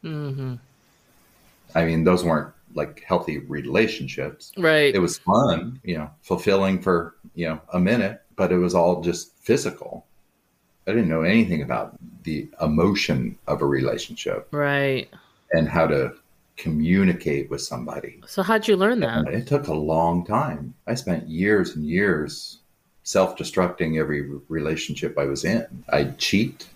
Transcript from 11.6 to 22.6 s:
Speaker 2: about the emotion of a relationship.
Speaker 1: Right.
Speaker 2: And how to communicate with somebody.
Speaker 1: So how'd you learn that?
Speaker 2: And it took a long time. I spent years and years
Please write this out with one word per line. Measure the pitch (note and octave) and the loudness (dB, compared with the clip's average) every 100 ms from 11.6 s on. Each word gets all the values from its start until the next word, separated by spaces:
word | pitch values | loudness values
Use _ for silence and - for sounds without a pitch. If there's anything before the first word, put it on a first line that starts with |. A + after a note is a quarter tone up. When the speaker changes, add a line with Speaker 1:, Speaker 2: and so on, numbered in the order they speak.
Speaker 2:
about | C#2 B1+ - - - - | -2 -4 -6 -12 -20 -14
the | - D2+ - - | -8 -6 -8 -4
emotion | D#2 D2+ F2+ G2+ - C#2+ A#1+ - - | 0 4 4 2 0 0 -2 -6 -6
of | D#2+ | -2
a | C#2+ | 0
relationship. | C#2 B1+ A1+ - - - F#2 - | 0 0 -2 -6 -8 -6 -6 -6
Speaker 1:
Right. | D3 C#3+ C#3+ C#3 C3 - - _ _ _ | -4 0 0 0 -2 -6 -16 _ _ _
Speaker 2:
And | E2 D#2 | 0 2
how | E2 D#2 | 2 2
to | C#2+ B1+ - _ _ _ - | 2 0 -6 _ _ _ -10
communicate | - D#2 D#2+ F#2+ G2 E2+ - C#2 C#2 | -4 0 4 4 4 2 0 -2 -4
with | C#2 | -8
somebody. | - B1+ A#1+ C#2 - - - | -8 -8 -8 -10 -12 -16 -10
Speaker 1:
So | - | -6
how'd | F#3 A3 G#3+ | 0 0 2
you | F#3+ | 4
learn | G3 A#3+ | 4 2
that? | C3 A#2 - | 0 0 0
Speaker 2:
And | |
it | G2+ C3 | -4 0
took | C#3+ C#3 | -2 0
a | |
long | D#2 D2+ D#2+ E2+ F2 | -2 0 2 2 0
time. | F2 A2 D3 D2+ C2+ - - | 0 -2 -2 -6 -10 -12 -6
I | |
spent | - - E2 - | -6 -2 -4 -4
years | D#2 G2 G#2 F2 D#2 | -2 4 4 2 -4
and | |
years | D2+ F2 G#2 D#2 D2+ - - - | -2 0 2 0 -2 -8 -14 -18